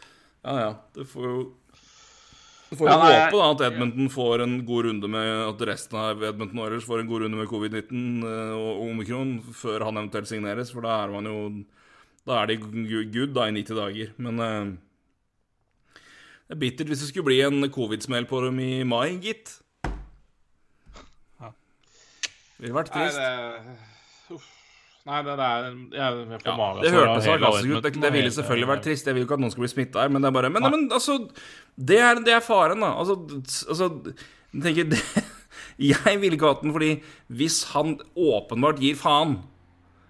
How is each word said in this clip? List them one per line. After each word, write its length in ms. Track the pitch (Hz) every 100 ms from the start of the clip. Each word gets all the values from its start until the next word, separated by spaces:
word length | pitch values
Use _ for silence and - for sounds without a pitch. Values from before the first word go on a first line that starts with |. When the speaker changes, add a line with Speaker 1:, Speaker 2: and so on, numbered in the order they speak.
| - _ _ _
Speaker 1:
ja, 100 | 123 135
ja, 100 | 110 104 -
det 160 | 143 135
får 160 | 127 123
jo, 140 | 123 127 - _ _ _ - - - - - - - -
du 40 | 131
får 80 | 151
jo 60 |
Speaker 2:
Ja, 60 | 156
nei, 80 | 165 135
Speaker 1:
håpe 240 | 160 208
da 80 | 160
at 160 | 143 127
Speaker 2:
jeg 80 |
Speaker 1:
Edmonton 400 | 117 120 120 135
får 320 | 135 120 117 120
en 100 | 123 117
god 160 | 120 117
runde 180 | 107 101
med, 240 | 110 110 110 107
at 180 | 104 113
resten 320 | 98 - 110
av 240 | 110 107 110
Edmonton 320 | 104 104 113 110
Oilers 180 | 113 113
får 160 | 117
en 80 | 113
god 160 | 113 110
runde 160 | 110
med 80 | 107
covid 240 | 110 104
nitten, 320 | 107 104 123 123 120
eh, 320 | 113 110 110
og 320 | 110 110 101 113
omikron 540 | 113 104 123 135 120 120
før 380 | 113 117 107 110
han 80 | 107
eventuelt 320 | 104 107 101
signeres, 400 | 110 104 110 120 123
for 80 | 117
da 140 | 110
er 140 | 101 101
man 80 | 107
jo, 140 | 107 104 104 101 _ _ _ _ _ -
da 160 | 120
er 80 | 107
de 80 | 113
gu-, 460 | 107 113 110 110 110
good 240 | 117 143
da 160 | 127 110
i 60 | 107
nitti 160 | 98
dager. 400 | 110 101 107 107 107
Men, 220 | 120 117 113
eh, 300 | 107 101 87 - _ _ _ _ _ _ _ _ _ _ - - - - - -
det 80 | 156
er 40 |
bittert 260 | 127 131 151
hvis 140 | 139
det 60 | 143
skulle 180 | 185 147
bli 140 | 127
en 220 | 139 143 143
covid-smell 560 | 139 113 107 - 120
på 140 | 120 131
dem 200 | 127 131
i 200 | 131 131 127
mai, 300 | 117 147 180
gitt. 380 | 202 220 - - _ _ - - - - _ _ _ _ _ _ - - - _ _ _
Speaker 2:
Ja. 80 | 113
Speaker 1:
Det 1120 | - _ _ _ _ _ _ - - _ -
ville 140 | 120 135
vært 140 | 156
trist. 260 | 180 156 143
Speaker 2:
Nei, 60 | 131
det, 1120 | 127 120 113 117 120 107 110 _ _ - 165
uff. 80 | - - _ _ _ _ 143
Nei, 100 | 143 143
det, 60 | 143
det 120 | 131
er, 180 | 120 127
jeg, 540 | 123 127 139 131 120 113
jeg 80 | 113
får 80 | -
Speaker 1:
Ja, 80 | 104
Speaker 2:
magesår 240 | 104 95
Speaker 1:
det 80 | 160
Speaker 2:
av 80 | 175
Speaker 1:
hørtes 320 | 127 113 107
Speaker 2:
hele 0 |
Speaker 1:
sarkastisk 400 | - 110 104 123
ut. 0 |
Det, 80 | 151
Speaker 2:
Edmonton, 300 | 147 139 147
Speaker 1:
det 80 | 143
ville 160 | 120
Speaker 2:
og 60 | 127
Speaker 1:
selvfølgelig 260 | 117 120
Speaker 2:
hele 80 | 123
Speaker 1:
vært 140 | 139 156
trist. 220 | 147 139
Jeg 60 | 127
vil 60 |
jo 40 | 123
ikke 100 | 143
at 60 |
noen 100 | 123 120
skal 80 | 120
bli 60 |
smittet 260 | 139 127 101
her, 140 | 139 139
men 80 |
det 80 | 139
er 60 | 131
bare, 140 | 127 196
men, 80 |
Speaker 2:
Nei. 80 | 269 311
Speaker 1:
men 100 | 269 240
altså, 220 | 285 277 202 - - - - - 131
det 80 | 208 240
er, 160 | 233
det 140 | 233 233
er 100 | 233
faren, 400 | 208 160 208 196
da. 60 | -
Altså, 240 | 180 190 156
d-, 160 | 143 131 - -
altså, 240 | 160 185 151 - - - - _ 143
jeg 100 | 170
tenker, 200 | 160 160
<laughs> 40 | 113
det, 80 | - - - - - - - - 139
jeg 320 | 135 214 202
vil 160 | 196 156
ikke 80 | 151
ha 100 | 139
den, 120 | 151 156
fordi 140 | 156 151 - - - 120
hvis 160 | 160 - - 143
han 220 | 156 147 - -
åpenbart 640 | 160 107 - 117 147 147
gir 160 | 139 143
faen 380 | 160 147 160 107 - _ _ _ _ _